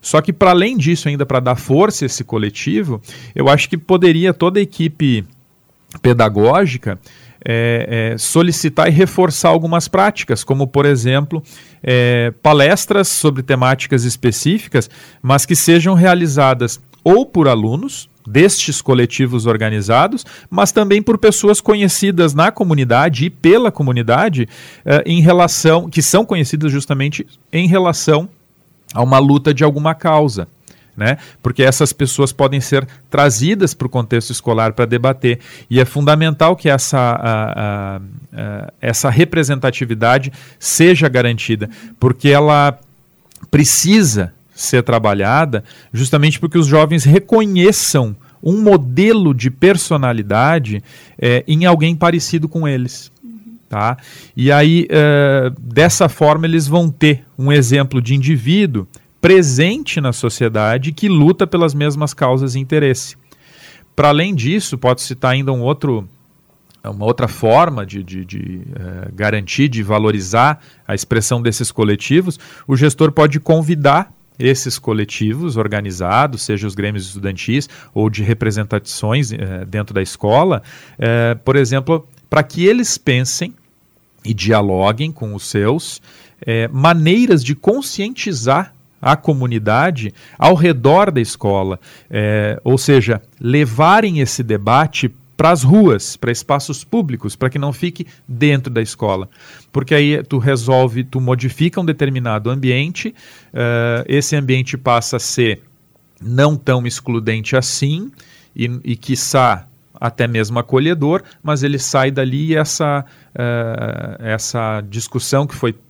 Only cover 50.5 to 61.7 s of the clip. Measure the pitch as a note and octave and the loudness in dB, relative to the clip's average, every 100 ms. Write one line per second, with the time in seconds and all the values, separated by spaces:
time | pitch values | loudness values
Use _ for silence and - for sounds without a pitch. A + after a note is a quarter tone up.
50.5 | E3 A#2 G#2+ - - - - B2 B2 B2+ | 0 -2 -6 -8 -20 -20 -4 0 0 2
51.5 | D#3 F3+ E3+ D#3+ E3 E3+ E3+ - E3+ D#3 | 2 4 4 2 0 0 0 -2 -4 -4
52.5 | E3 D#3 C3+ B2 - - _ - - - | -4 -2 -2 -4 -8 -20 _ -20 -20 -20
53.5 | - _ G#2+ G#2+ B2+ - - - - B2+ | -20 _ -4 -2 -4 -10 -20 -16 -2 2
54.5 | C#3+ D3+ E3+ - D#3 D3 C#3+ C#3+ C3+ B2+ | 4 6 4 2 2 4 4 2 2 0
55.5 | C3 B2 A#2 E3 - E3+ - D3+ D#3 E3 | -4 -4 2 2 4 0 2 2 2 2
56.5 | E3 C#3+ E3 E3+ - D3+ C#3 - - C3+ | 0 2 0 0 2 2 2 -4 -4 2
57.5 | D3 B2 C#3 C3+ C3 A#2 C#3 C3+ D#3 A2+ | 2 4 2 2 -2 -2 -2 0 0 2
58.5 | F#3 G3+ A#2 F#2+ - _ _ E3+ F#3+ D#3+ | 2 2 -2 -6 -14 _ _ 4 4 4
59.5 | B2+ E3 A#3+ D4 - C#3 A#2 A#2+ - A#2 | 2 0 -2 -6 -4 -4 -2 -4 -2 -2
60.5 | G#2+ G#2+ A#2+ C3+ D3+ G#3 F3 D3 F#3 F#3+ | 0 0 -2 -4 -4 0 4 4 4 0
61.5 | F3+ E3+ | 0 0